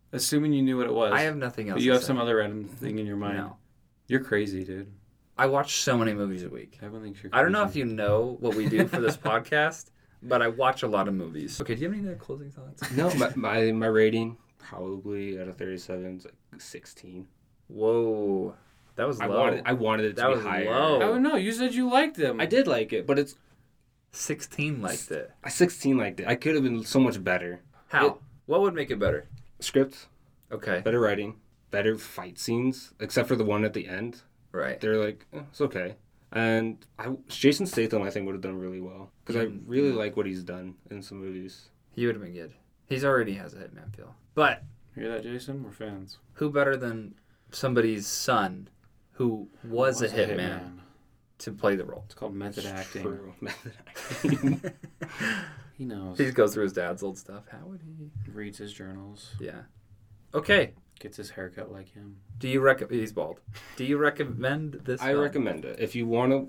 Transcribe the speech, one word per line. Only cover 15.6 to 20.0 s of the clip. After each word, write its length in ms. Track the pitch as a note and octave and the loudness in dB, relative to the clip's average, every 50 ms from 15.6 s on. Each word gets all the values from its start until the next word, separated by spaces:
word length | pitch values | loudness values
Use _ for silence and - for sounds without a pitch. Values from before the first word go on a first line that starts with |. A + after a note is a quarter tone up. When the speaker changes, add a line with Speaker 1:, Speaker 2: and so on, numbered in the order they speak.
| F#2+ F#2+ F#2+ F2+ - - F#2+ F#2 F#2 F#2 F#2 | -8 -6 -6 -8 -8 -8 -8 -8 -8 -8 -10
Speaker 3:
is, 80 | F#2 - | -12 -14
like, 360 | - - _ _ _ - - | -18 -20 _ _ _ -20 -20
sixteen. 680 | - - - F2 - - - - - F#2 F2+ F2+ F#2+ - _ _ _ _ _ _ _ - | -18 -16 -16 -16 -18 -18 -20 -20 -20 -16 -16 -16 -16 -16 _ _ _ _ _ _ _ -12
Speaker 2:
Whoa. 840 | - G#2+ G#2+ A2 A#2 A#2 A#2 A2+ A2 G#2+ G#2 G2+ G2 F#2+ F#2+ G2 F#2+ - _ _ _ _ _ _ - | -4 0 2 4 4 4 4 2 2 2 2 2 2 2 0 -2 -6 -10 _ _ _ _ _ _ -4
That 100 | - A2+ | -2 -2
was 140 | C#3+ C#3 A2+ | -2 0 -2
Speaker 3:
I 60 | A#2+ | -2
Speaker 2:
low. 120 | A2+ G2 A#2 | 0 2 4
Speaker 3:
wanted, 220 | C3 B2 B2 B2 - | 4 4 2 2 0
I 80 | B2 B2+ | 0 0
wanted 320 | B2 A2+ A2 A2 G#2+ | 2 2 2 2 4